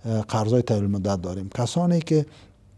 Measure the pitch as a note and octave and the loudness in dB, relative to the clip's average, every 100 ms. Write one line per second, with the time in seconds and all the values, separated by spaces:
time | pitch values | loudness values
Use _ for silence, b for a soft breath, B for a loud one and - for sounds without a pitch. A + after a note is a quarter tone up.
0 | A2+ A2 G#2+ A2+ G#2+ B2 A#2 G#2+ G2+ G2+ | -2 -2 0 -2 2 2 2 0 0 0
1 | G2 G2 F2+ F#2+ G2 - - E3+ F3 E3+ | -2 -2 -4 -8 -8 -6 -2 0 2 0
2 | D#3 D#3 D3 B B _ - | 2 0 0 B B _ -20